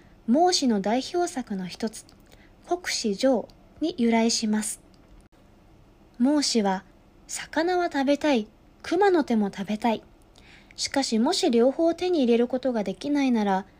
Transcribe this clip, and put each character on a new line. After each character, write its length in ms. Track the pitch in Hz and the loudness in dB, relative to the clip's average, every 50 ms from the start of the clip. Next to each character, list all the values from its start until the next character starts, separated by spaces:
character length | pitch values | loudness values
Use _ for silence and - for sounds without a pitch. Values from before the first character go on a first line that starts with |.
| - - - - - | -18 -20 -20 -10 -2
孟 260 | - 226 294 349 359 359 | 0 2 4 4 4 2
子 160 | - 285 254 | 2 0 0
の 120 | 226 202 | 0 0
代 220 | 190 202 220 254 262 | 0 0 -2 -2 -2
表 240 | - - 349 349 | -4 -2 -2 -2
作 300 | 349 - 277 240 - 214 | -2 -4 -8 -8 -8 -8
の 100 | 190 185 | -8 -8
一 220 | 180 - - - 220 | -10 -8 -8 -8 -8
つ、 160 | 214 - - - - - - - - - - - - - - - | -8 -10 -18 -20 -20 -20 -20 -20 -20 -20 -20 -20 -20 -20 -8 -6
国 140 | 349 349 - - | -6 -6 -4 -6
史 260 | - - - 226 202 | -6 -4 -4 -4 -2
上 320 | 196 - 262 269 214 - - - - - - - - | 0 2 2 2 0 -2 -6 -12 -20 -20 -20 -10 -6
に 140 | 294 320 - - | -6 -6 -2 0
由 120 | 240 233 226 | 0 2 4
来 180 | 226 226 233 | 4 2 2
し 160 | 226 - - | 0 0 -2
ま 160 | 214 208 214 214 | -2 -2 -2 -2
す。 180 | - - - - - - - - _ - - - _ _ - - _ _ _ _ _ _ - - - _ _ - - - - | -4 -8 -12 -14 -20 -20 -20 -20 _ -20 -20 -20 _ _ -20 -20 _ _ _ _ _ _ -20 -20 -20 _ _ -20 -16 -4 -2
孟 240 | 240 269 302 302 277 | 0 2 2 2 0
子 200 | - - 233 202 | 0 0 0 0
は、 220 | 196 190 190 - - - _ _ - - - - | 0 0 -2 -6 -10 -20 _ _ -20 -20 -20 -16
「魚 520 | - - - - - - 294 320 349 370 359 | -14 -12 -12 -12 -6 -4 -2 0 0 0 0
は 80 | 349 | -2
食 180 | 339 - 285 277 | -2 -2 -2 0
べ 140 | 262 285 285 | 0 0 2
た 160 | - 302 285 | 2 2 2
い、 120 | 233 208 - - _ _ - _ _ - | 0 0 -4 -10 _ _ -20 _ _ -6
熊 280 | - 330 359 415 403 | -4 0 2 4 4
の 140 | 370 339 277 | 4 4 2
手 100 | - 240 | 2 2
も 160 | 220 208 196 | 0 0 0
食 160 | 190 - 196 | -2 -6 -6
べ 120 | - 214 208 | -6 -4 -2
た 140 | - 240 220 | -2 -2 -2
い。 100 | 214 - - - _ _ _ _ - - - - - - - - | -2 -6 -12 -20 _ _ _ _ -20 -20 -20 -20 -20 -20 -20 -12
し 120 | - - - | -10 -8 -4
か 140 | - 277 269 | -2 -4 -2
し、 160 | - - 220 | 0 0 0
も 140 | 226 285 370 | 2 2 0
し 180 | 381 - 349 | 0 0 2
両 220 | 233 233 226 262 269 | 4 4 4 4 2
方 200 | - 330 330 339 | 2 2 0 0
手 140 | 339 359 359 | 0 -2 -2
に 120 | 359 320 | 0 2
入 120 | 262 233 240 | 2 4 4
れ 60 | 226 | 2
る 80 | 240 | 2
こ 140 | 240 - 254 | 0 -2 -4
と 120 | - 269 247 | -4 -2 -2
が 120 | 226 202 | -2 -2
で 100 | 190 190 | -4 -6
き 160 | - - 285 | -6 -4 -2
な 140 | 294 285 277 | 0 0 2
い 80 | 262 247 | 2 2
な 100 | 226 214 | 2 2
ら、 240 | 202 190 185 202 - - - | 2 0 0 -2 -6 -14 -20